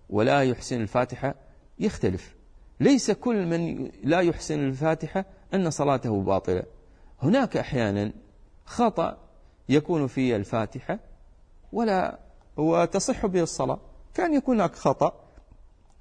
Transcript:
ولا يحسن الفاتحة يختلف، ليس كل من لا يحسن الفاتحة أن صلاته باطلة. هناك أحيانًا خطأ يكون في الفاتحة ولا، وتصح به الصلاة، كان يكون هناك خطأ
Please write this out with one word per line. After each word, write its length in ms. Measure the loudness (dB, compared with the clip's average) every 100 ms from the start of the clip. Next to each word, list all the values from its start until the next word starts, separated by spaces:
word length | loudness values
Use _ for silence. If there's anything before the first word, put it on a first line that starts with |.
| -6
ولا 320 | 0 2 4
يحسن 400 | 2 -2 -4 -4
الفاتحة 540 | -2 0 -2 -2 -6 -6 -14 -20 -20 -4
يختلف، 560 | -4 0 -2 -2 -8 -20 -20 -20 -16 0
ليس 320 | 4 4 2
كل 340 | -2 -2 -2 0
من 460 | -2 -2 -6 -8 -6
لا 160 | 0 2
يحسن 400 | 2 0 -4 -2
الفاتحة 680 | -2 -2 -2 -2 -4 -6 -6 -12 -4
أن 160 | -2 0
صلاته 520 | 0 0 0 0 0
باطلة. 420 | 2 0 0 -2 -4 -14 -20 -20 -20 -4
هناك 360 | 2 2 2 -2
أحيانًا 540 | -2 0 0 0 -2 -6 -18 -20 -20 -20 -10
خطأ 520 | 0 0 0 -4 -6 -16 -20 -20 _ 0
يكون 380 | 2 2 0 -2
في 280 | 0 0 0
الفاتحة 640 | -2 -4 -4 -6 -8 -8 -10 -20 -20 -20 -20 -20 -10
ولا، 460 | -2 0 0 0 -6 -18 -20 -12 -2
وتصح 680 | 2 4 2 0 -2 -2 0
به 160 | 0
الصلاة، 380 | 0 -2 -4 -4 -10 -20 -10
كان 200 | -2 0
يكون 220 | 2 2 2
هناك 200 | 2 0
خطأ 380 | 0 2 0 0 -16 -20 -20 -20 -20 -20 -20 -20